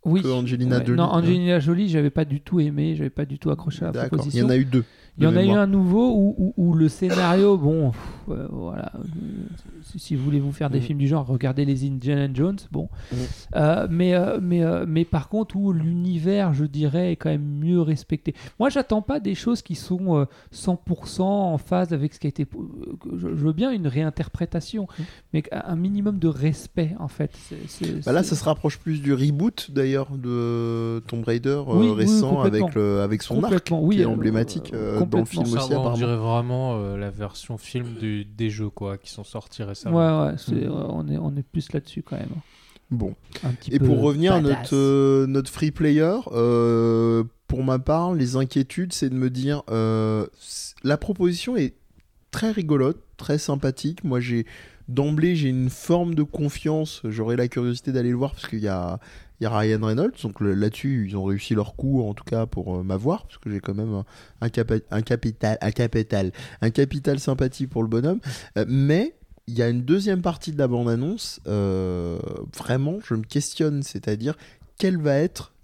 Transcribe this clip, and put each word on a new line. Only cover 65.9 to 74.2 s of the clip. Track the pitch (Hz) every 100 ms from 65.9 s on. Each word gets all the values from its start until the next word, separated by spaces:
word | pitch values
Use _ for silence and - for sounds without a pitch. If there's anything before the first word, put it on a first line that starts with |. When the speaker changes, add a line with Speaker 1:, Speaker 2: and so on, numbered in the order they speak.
| 117 110 104 95 - - -
Speaker 2:
un | 113
capital | 113 139 143 139 139
sympathie | 143 135 131 - 135
pour | 117
le | 110
bonhomme. | 113 135 202 139 120 - -
Euh, | 110
mais | 135 139 160 277 - - - -
il | 117
y |
a | 120
une | 120
deuxième | 123 185 202 190
partie | 175 165 -
de | 147
la | 135
bande-annonce. | 120 120 117 139 226 - - -
Euh, | 104 98 95 92 90 85 85 - - - -
vraiment, | - 131 143 190
je | -
me | 113
questionne, | 110 143 143 - 156 147
c'est-à-dire | 135 98 101 107